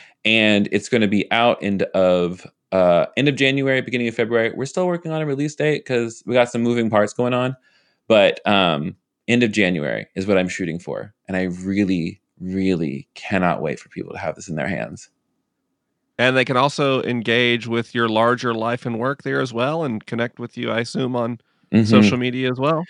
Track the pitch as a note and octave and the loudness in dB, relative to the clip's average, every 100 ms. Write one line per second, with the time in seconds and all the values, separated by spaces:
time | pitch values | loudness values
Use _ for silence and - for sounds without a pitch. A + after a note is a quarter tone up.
0 | - _ A2 A2+ G#2+ G#2 G#2 G2+ - A#2+ | -20 _ 2 4 4 4 2 -2 0 0
1 | G#2 G#2 - A#2 A#2+ - G2+ G2 - F#2+ | 2 0 0 2 2 0 -2 -4 -2 2
2 | F#2 F2+ F2 F2+ - _ _ F#2+ F2+ E2+ | 2 2 0 -4 -16 _ _ 2 4 4
3 | - - C#3+ B2+ C3+ C#3 C3+ C3 A#2+ B2 | 2 0 0 2 2 2 0 0 -2 -4
4 | A#2 A2 A2+ A#2 A2+ - C3+ - F3+ E3+ | -2 -2 0 0 0 -4 -6 -2 -2 -2
5 | E3 D#3 D3+ C#3 D3 - D3+ D3 - B2 | -4 -4 -4 -4 -4 -2 -2 -2 -2 -2
6 | A2+ A2+ - B2 A#2+ A#2+ A#2+ A#2+ A2 G#2+ | -2 -6 0 2 2 2 0 0 2 2
7 | G#2 - B2 B2 B2+ C3+ _ _ _ _ | 2 0 -2 0 -2 -6 _ _ _ _
8 | - A2 F#2+ - - G2+ F2+ D2 D#2+ - | 2 6 6 4 2 2 4 0 -4 -10
9 | _ _ - A#2+ A#2+ G#2 F#2 F2 C#2+ A1 | _ _ -2 0 2 2 0 0 -2 -6
10 | G#1 F#2 F#2+ F#2+ F#2 - F2 E2 - G#1 | -8 -6 0 2 0 -2 -6 -6 -8 -10
11 | G2+ _ - F#2+ F#2 F2+ F#2 G2 F#2+ F#2 | -10 _ -6 -4 -4 -4 -2 0 2 0
12 | E2+ G2 _ - F2+ F#2+ F#2+ F2+ D#2+ C#2 | -2 -8 _ -14 -6 -2 0 0 -2 -6
13 | - - - F#2+ F2+ D2+ D#2 C2 - - | -12 -16 -4 0 0 0 -4 -6 -10 -14
14 | E2 - E2 - - D#2 C#2 D2 A1+ - | -12 -10 -8 -8 -8 -6 -4 -6 -8 -12
15 | - _ _ _ _ _ _ _ _ _ | -20 _ _ _ _ _ _ _ _ _
16 | _ - B2+ C3 B2+ B2+ C#3+ - C#3 C3 | _ -2 2 2 0 0 0 0 -2 0
17 | - A#2+ A2 A#2 A#2+ A#2+ A2+ A#2 A2+ B2 | -2 -2 0 2 2 0 -2 -4 -2 -2
18 | A#2 A2 A#2 A#2+ B2 A2+ A2+ B2 B2+ A2+ | 0 2 2 2 -2 -2 -2 -4 -6 -4
19 | B2+ C#3 C#3 C3+ C3 A#2 C3 D#3+ D3+ A2 | -4 -6 -4 -4 -2 -2 -2 -2 -4 -6
20 | - A#2 A#2 - A#2+ - A#2 A2+ A#2 D3+ | -6 -6 -6 -8 -14 -8 -4 -4 -4 -4
21 | B2+ B2+ A#2+ A#2+ _ _ _ G#2+ G#2+ G#2+ | -2 -2 -4 -6 _ _ _ 2 6 6
22 | F#3+ B2+ B2 B2+ B2+ B2+ C#3 D#3+ | 6 4 -2 -2 -2 0 0 0